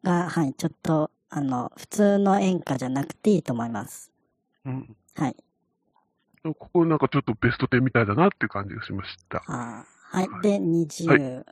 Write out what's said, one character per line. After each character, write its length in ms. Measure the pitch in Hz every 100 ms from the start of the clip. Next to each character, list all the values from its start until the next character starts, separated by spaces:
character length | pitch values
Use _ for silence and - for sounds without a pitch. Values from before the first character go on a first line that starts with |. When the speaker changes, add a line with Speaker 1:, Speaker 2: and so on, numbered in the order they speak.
Speaker 1:
が、 260 | 190 175 175
は 140 | 170
い、 100 | 143
ち 120 | - 160
ょ 20 |
っ 40 | -
と、 280 | - 160 151 _ _
あ 120 | 147
の、 280 | 139 127 117 -
普 120 | -
通 300 | - 202 202
の 220 | 196 196
演 180 | 190 180
歌 200 | - 127
じ 80 | 127
ゃ 20 |
な 160 | 131
く 100 | 139
て 140 | - 220
い 80 | 190
い 40 |
と 100 | -
思 100 | 120 117
い 20 |
ま 180 | 113 101
す。 220 | - - _ _ _ _ _
Speaker 2:
う 60 | 135
ん。 260 | 131 120 110 _ -
Speaker 1:
は 120 | 147
い。 80 | - _ _ _ _ _ _ _ _ _ _
Speaker 2:
こ 100 | 160 - -
こ 140 | 175 165
な 80 |
ん 40 | 156
か 100 | 139
ち 80 | 143
ょ 20 |
っ 40 |
と 100 | -
ベ 160 | 110 123
ス 80 | -
ト 100 | 131
テ 120 | 123
ン 40 |
み 60 | 131
た 100 | 120
い 60 | 101
だ 80 |
な 140 | 107 190
っ 20 |
て 140 | -
い 20 | 110
う 20 |
感 200 | 101 101
じ 60 |
が 80 | 113
し 80 | -
ま 100 | 98
し 140 | - - _
た。 140 | - -
Speaker 1:
あ 360 | 127 120 110 - _ -
ー、 20 | 185
は 60 |
い。 60 | 190
Speaker 2:
は 100 | 190
い。 40 |
Speaker 1:
で、 160 | 208 202
二 280 | 180 165 156
十、 200 | - 165
Speaker 2:
は 100 | 143
い。 280 | 135 127 -